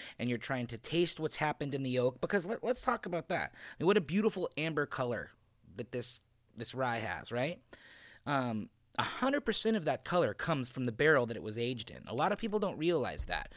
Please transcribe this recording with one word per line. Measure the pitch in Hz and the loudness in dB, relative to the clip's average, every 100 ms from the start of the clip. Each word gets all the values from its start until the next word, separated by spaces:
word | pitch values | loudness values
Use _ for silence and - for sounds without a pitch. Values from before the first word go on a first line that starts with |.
| - - | -14 -4
and | 120 | -2
you're | 120 | -2
trying | - 131 120 | -2 -4 -4
to | 113 | -6
taste | - 165 170 - | -2 2 2 0
what's | 156 - | -2 0
happened | 151 147 143 | -2 0 -4
in | 135 | -2
the | 131 123 | 0 2
oak, | 123 127 | 2 2
because | - 208 170 | 0 0 0
let, | 233 | -2
let's | 220 247 | -2 -2
talk | - 233 190 | -2 -4 -4
about | 170 - | -4 -2
that. | 170 - | -4 -4
I | - - - | -8 -16 -2
mean, | 160 | 2
what | 208 | 2
a | |
beautiful | 135 185 214 - 175 - | 2 2 2 2 -4 -2
amber | 160 151 | -2 0
color | 147 - 123 113 - - _ _ - 90 | -2 -2 -2 -2 -6 -14 _ _ -16 -12
that | 120 | -8
this, | 127 - - _ _ _ - | -4 -4 -4 _ _ _ -10
this | 120 | -6
rye | 123 127 117 | -2 -2 0
has, | 110 87 - | -2 -4 -4
right? | 117 139 175 _ - - - - - - | -2 -2 -4 _ -20 -20 -20 -20 -14 -2
Um, | 143 123 110 95 _ _ - | 0 0 -2 -4 _ _ -4
a | |
hundred | 113 - 254 285 - | -2 0 2 2 2
percent | 208 220 220 | 2 4 2
of | 151 | 2
that | 127 | 0
color | - 175 127 | 2 2 2
comes | 101 - 147 123 | 2 0 0 0
from | - | -2
the | 123 | -2
barrel | - 147 147 117 | 4 6 6 4
that | 110 | -2
it | |
was | 90 110 | -4 -2
aged | 117 127 - | -2 -2 -6
in. | 64 - | -12 -6
A | |
lot | 110 170 | 0 2
of | 202 | 2
people | 226 208 | 0 0
don't | 196 - | -2 0
realize | 165 165 107 76 - | 2 2 2 -2 -2
that. | 82 65 | -2 -4